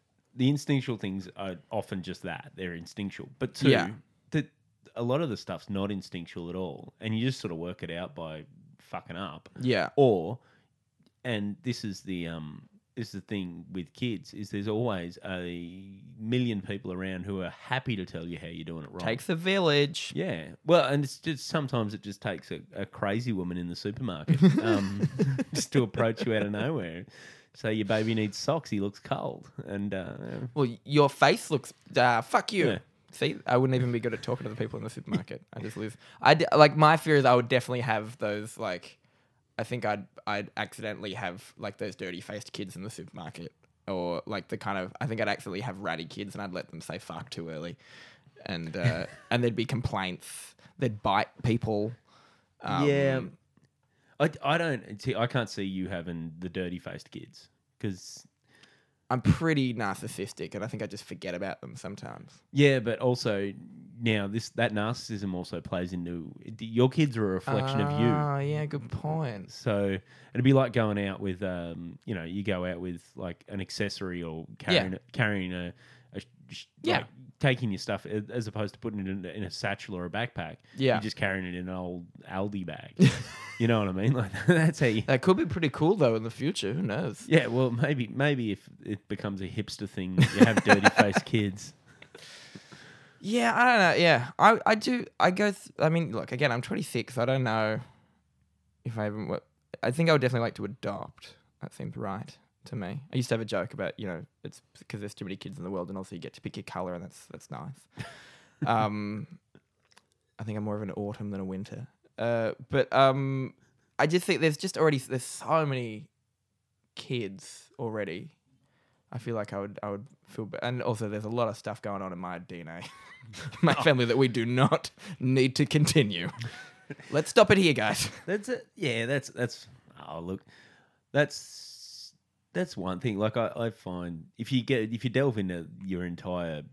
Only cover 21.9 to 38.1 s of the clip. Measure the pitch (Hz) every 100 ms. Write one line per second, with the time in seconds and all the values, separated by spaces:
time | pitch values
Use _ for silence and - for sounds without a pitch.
21.9 | 107 101 - 107 87 - 85 - - 98
22.9 | - 101 113 123 95 90 87 87 87 104
23.9 | 104 123 80 87 139 175 - 113 104 196
24.9 | 196 202 - 139 135 - 143 - 139 113
25.9 | - 113 110 120 107 101 104 127 151 85
26.9 | 85 - - - - _ - 110 110 101
27.9 | 110 110 110 107 - - 160 - 104 101
28.9 | - - - - - - - - 101 101
29.9 | 95 87 - 57 58 123 147 127 117 -
30.9 | 147 139 - 143 220 - 143 - - -
31.9 | 131 123 117 - 233 - 202 135 92 -
32.9 | _ _ - 143 285 - 123 131 127 123
33.9 | 120 117 110 - 120 107 113 110 - 107
34.9 | - - 107 - - - - 98 107 107
35.9 | - - - 139 156 160 151 151 151 151
36.9 | 160 160 147 131 123 120 123 123 123 117
37.9 | 110 107